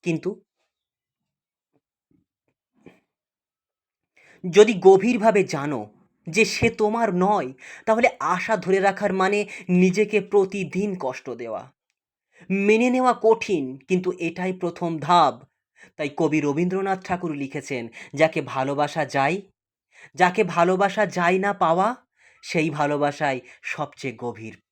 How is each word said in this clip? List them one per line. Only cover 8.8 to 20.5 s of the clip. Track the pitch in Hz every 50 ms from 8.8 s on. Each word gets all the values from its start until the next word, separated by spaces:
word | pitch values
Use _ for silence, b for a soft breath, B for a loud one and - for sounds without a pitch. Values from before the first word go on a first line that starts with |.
রাখার | 190 196 190 190 208 202
মানে | 190 190 185 190 208 208 208 202 B B B B
নিজেকে | 180 180 180 185 180 202 214 202 220 208
প্রতিদিন | 196 - - 208 190 190 190 202 185 143 135 180 208 208 190 180
কষ্ট | 147 127 127 - _ 131
দেওয়া। | 120 113 120 113 110 92 - 131 _ _ _ _ _ _ _ _ _ _ _ _ b b 170 b
মেনে | 190 196 196 208 220 220 240 254
নেওয়া | 247 254 254 254 226 -
কঠিন, | - 220 220 220 - - 202 160 135 127 131
কিন্তু | 135 _ _ 185 180 185 185 - -
এটাই | 170 165 170 - 180 190
প্রথম | 185 185 185 170 170 - 185 170 170 156
ধাপ। | 139 151 175 175 160 139 120 - - _ _ _ _ _ b b b b b
তাই | - 151 143 143
কবি | - 170 151 147 156
রবীন্দ্রনাথ | 147 147 139 156 175 180 185 190 190 196 190 185 185
ঠাকুর | - 185 175 180 170 151
লিখেছেন, | 143 139 135 - 151 135 - 143 123 117 113 B B B B -
"যাকে | 139 156 156 - 160
ভালোবাসা | 139 123 - 135 135 135 139 139 147 143 - 165 151
যায়, | 127 - 139 135 143 170 202 202 _ _ _ _ _ _ _ _ b b b b b b
যাকে | 139 180 180 180 214 214
ভালোবাসা | 175